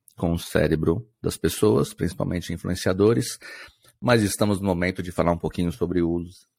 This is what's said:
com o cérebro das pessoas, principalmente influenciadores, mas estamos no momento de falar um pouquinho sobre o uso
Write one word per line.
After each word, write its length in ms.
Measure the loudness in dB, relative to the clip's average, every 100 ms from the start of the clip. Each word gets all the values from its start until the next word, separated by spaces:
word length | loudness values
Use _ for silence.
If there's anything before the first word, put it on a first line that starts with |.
| _ -4
com 160 | -2
o 60 | -2
cérebro 680 | -2 0 2 2 2 0 -4 _
das 160 | -6 -2
pessoas, 560 | -2 2 2 2 0
principalmente 580 | -2 -6 -4 -4 -4 -6
influenciadores, 880 | -8 -6 -4 -2 2 4 4 -2 -6 -14 -18 -20 _ _ _
mas 200 | 2 4
estamos 380 | 4 2 0 0
no 80 | 0
momento 340 | 0 0 -2
de 100 | -4
falar 200 | 0 2
um 60 | 2
pouquinho 340 | 0 -2 -2
sobre 300 | -2 -2 0
o 80 | 0
uso 360 | -2 -6 -14 _